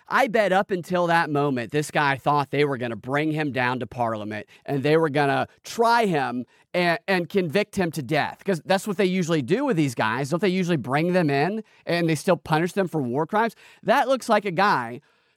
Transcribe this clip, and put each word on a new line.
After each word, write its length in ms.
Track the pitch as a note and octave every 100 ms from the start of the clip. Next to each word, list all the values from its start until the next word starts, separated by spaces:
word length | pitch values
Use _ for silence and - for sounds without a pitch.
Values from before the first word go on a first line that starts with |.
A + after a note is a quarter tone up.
| -
I 200 | G#3+ C4+
bet 260 | A3 G3+
up 160 | F#3 -
until 380 | F#3 D#3 F3+ F3
that 220 | E3+ D#3
moment, 420 | C#3+ C#3+ B2+ A2+
this 200 | D3+ D3+
guy 260 | D#3+ D3 C3+
thought 340 | D#3 D3 C3+
they 140 | C#3 D3
were 120 | C3
gonna 180 | A#2+ A2+
bring 360 | B2 C#3+ D#3
him 200 | D#3 D3+
down 280 | B2+ B2 B2+
to 80 | A#2+
Parliament 600 | B2 A#2 A2 G#2 G#2+ - - -
and 180 | C#3
they 120 | C3+ D#3
were 140 | E3
gonna 380 | C#3+ C#3+ C3+ B2 _
try 420 | - - A#3 A#3 G#3+
him 400 | D#3 B2+ B2 A#2+ _ _
and, 240 | F3+ F3 E3 -
and 220 | F#3 E3+
convict 460 | G3 F3+ F3+ G#3 -
him 160 | F3
to 100 | D#3
death. 420 | A#2+ D3+ A2+ -
'Cause 180 | - F3 -
that's 220 | F#3 G#3+
what 100 | G3
they 80 | F#3+
usually 360 | F#3 D#3+ D#3+
do 240 | A#2+ G#3 C#4+
with 100 | E3+
these 200 | C#3+ A#2+
guys. 340 | A2 A#2+ C#3+
Don't 120 | E3
they 80 | G3
usually 280 | F#3 F3 E3
bring 340 | A#2+ C#3+ E3+
them 180 | F3+ D#3
in 340 | C#3 E3 A3 - _ -
and 240 | E3+ E3
they 60 | D#3
still 220 | - E3+
punish 340 | - D#3 F3
them 160 | G3+ F#3
for 140 | D#3+
war 260 | B2+ C3 D#3+
crimes? 280 | G#3+ A#3 - - -
That 240 | - B3 A#3+
looks 220 | C4 -
like 160 | G#3+ G#3
a 60 |
guy 500 | E3+ G3+ D#3 A#2 A#2+ - _ _